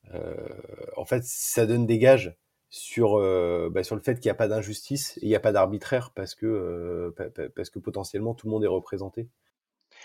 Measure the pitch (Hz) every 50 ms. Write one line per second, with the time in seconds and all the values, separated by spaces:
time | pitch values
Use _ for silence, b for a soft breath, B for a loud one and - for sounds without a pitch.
0 | _ - - 82 - - 82 - - - - - - - - - - - - -
1 | 113 - 127 120 123 - - - - - - 120 117 107 120 120 117 110 117 110
2 | 120 131 135 117 95 87 - _ _ _ _ _ _ _ - - - - - 117
3 | 117 104 104 104 98 95 92 90 87 87 87 85 85 85 85 95 90 - 110 107
4 | - 135 123 123 - 110 98 - 113 104 107 110 101 104 107 - - - 143 139
5 | - - - - - 107 110 98 - 110 101 101 95 92 104 101 - - 135 123
6 | 120 - - 101 95 92 - - 110 110 110 101 90 87 87 85 87 87 87 87
7 | 87 85 85 - - - - - 73 - - - 92 - - 98 - - - 98
8 | 95 - - 98 107 113 113 - - 110 110 110 104 92 92 92 - - 101 92
9 | 98 95 - 117 117 120 _ _ _ _ _ _ _ _ _ _ _ b b b
10 | b